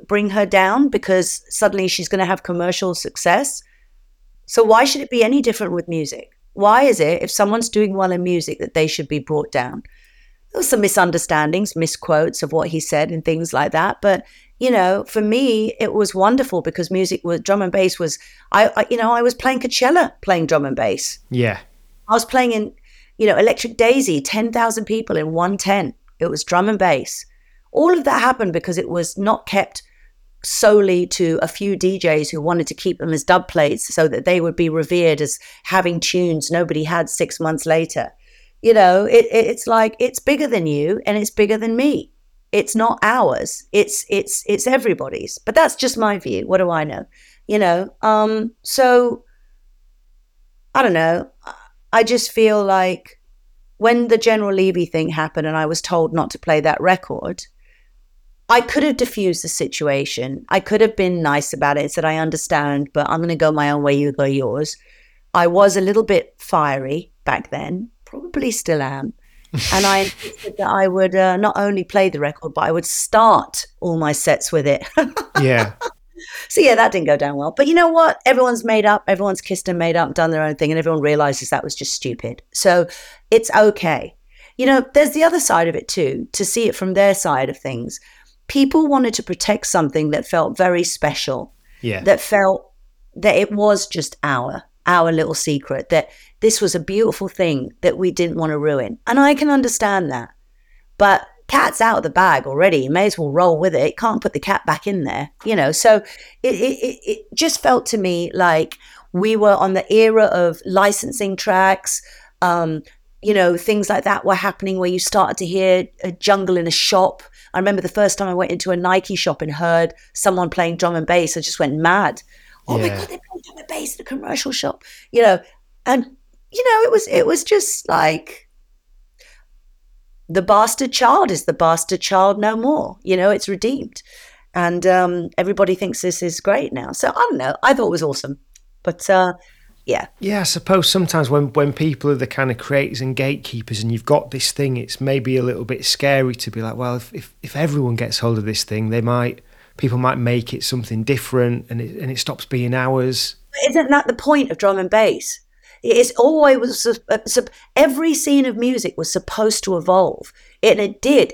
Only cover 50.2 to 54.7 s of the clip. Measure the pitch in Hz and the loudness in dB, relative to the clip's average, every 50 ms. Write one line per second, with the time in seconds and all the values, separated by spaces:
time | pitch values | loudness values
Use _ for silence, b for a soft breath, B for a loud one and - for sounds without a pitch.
50.2 | _ _ _ _ _ _ _ _ _ _ - 254 262 226 175 165 160 160 170 180 | _ _ _ _ _ _ _ _ _ _ 0 0 2 2 2 2 2 2 0 0
51.2 | - - _ _ B B B B B B B _ _ _ - 226 233 220 240 233 | -4 -8 _ _ B B B B B B B _ _ _ 2 2 2 2 2 -2
52.2 | - - - 226 220 214 214 208 202 196 190 190 185 185 185 - - - _ _ | -2 -2 0 2 2 4 4 2 2 2 2 2 2 0 -2 -6 -10 -18 _ _
53.2 | _ _ _ _ _ _ _ _ _ _ _ - 202 226 240 240 240 226 226 220 | _ _ _ _ _ _ _ _ _ _ _ 0 2 2 2 2 4 2 2 2
54.2 | 226 233 220 220 208 202 196 190 190 190 | 4 2 2 2 0 0 0 2 2 2